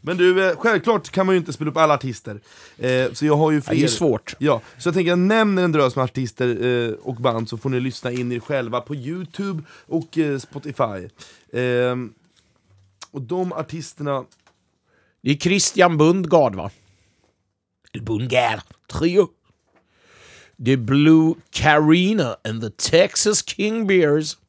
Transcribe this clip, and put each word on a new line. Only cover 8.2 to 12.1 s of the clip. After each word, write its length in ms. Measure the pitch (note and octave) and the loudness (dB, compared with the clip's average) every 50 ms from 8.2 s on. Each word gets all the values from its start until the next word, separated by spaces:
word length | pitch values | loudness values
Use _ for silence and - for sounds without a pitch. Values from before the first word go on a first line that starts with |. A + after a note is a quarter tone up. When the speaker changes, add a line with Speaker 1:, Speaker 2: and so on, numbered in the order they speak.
| B2 B2 | -6 -6
Speaker 1:
er 80 | B2 A#2 | -6 -8
själva 420 | A2 - D3+ C3+ B2 A2+ A#2 A#2+ | -6 -6 -6 -4 -4 -4 -6 -8
på 140 | A#2+ - D3+ | -6 -8 -12
YouTube 680 | C#3+ A#2+ C3+ E3+ F#3 F#3 - - - G3+ G3 F#3 D#3+ D#3 _ - - _ | -10 -10 -10 -10 -10 -12 -12 -10 -8 -8 -6 -6 -8 -10 _ -20 -20 _
och, 300 | _ - E3 - - - | _ -6 -6 -6 -4 -4
eh, 200 | E3 D#3 D3 C#3 | -2 -2 -2 -2
Spotify. 720 | C3+ - _ - C#3+ - D3 - - C3 A2 G2+ F#2+ F2+ G#2 _ _ - - - _ _ _ - | -6 -8 _ -16 -16 -14 -14 -4 -2 -2 -2 -2 -10 -12 -14 _ _ -20 -20 -20 _ _ _ -6
Ehm, 600 | A#2+ B2+ B2 B2 B2 B2 B2 B2 B2+ B2 G#2+ | -4 -2 0 0 0 0 0 -2 -4 -8 -12